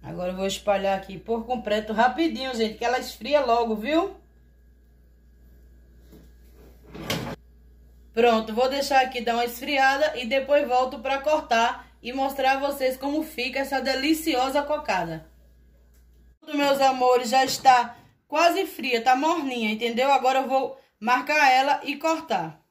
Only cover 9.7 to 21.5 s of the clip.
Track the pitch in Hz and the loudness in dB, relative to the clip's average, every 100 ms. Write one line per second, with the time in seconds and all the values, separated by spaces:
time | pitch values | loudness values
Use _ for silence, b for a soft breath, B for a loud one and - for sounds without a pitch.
9.7 | 285 269 277 302 233 247 269 269 294 262 | 2 2 2 0 -2 -2 -2 2 2 2
10.7 | 247 254 269 262 277 285 302 302 233 233 | 0 0 -4 -4 -4 0 -2 0 0 2
11.7 | 254 - _ 226 269 269 269 262 269 277 | -2 -14 _ -10 -4 -4 0 0 2 -2
12.7 | 277 262 254 277 294 311 - 247 262 269 | -2 -2 -2 -4 -4 -4 -6 -6 -4 -4
13.7 | 269 254 262 269 320 - 254 262 285 285 | -4 -2 -2 0 0 0 0 0 0 -2
14.7 | 294 - 190 170 160 - _ _ _ _ | -4 -2 -4 -2 -8 -14 _ _ _ _
15.7 | _ _ _ _ _ _ _ - 294 285 | _ _ _ _ _ _ _ -8 0 2
16.7 | 277 269 254 247 247 247 262 262 - 269 | 4 4 4 4 4 4 2 2 4 6
17.7 | 254 240 B B B _ 294 339 359 381 | 6 4 B B B _ 2 2 2 -4
18.7 | - 269 233 226 254 311 339 277 247 220 | -6 -2 0 2 2 2 0 -2 -2 -2
19.7 | 214 233 226 269 269 247 269 254 269 262 | -2 -2 0 2 4 4 0 0 -2 -2
20.7 | B B B 220 254 285 302 285 | B B B 0 0 2 4 6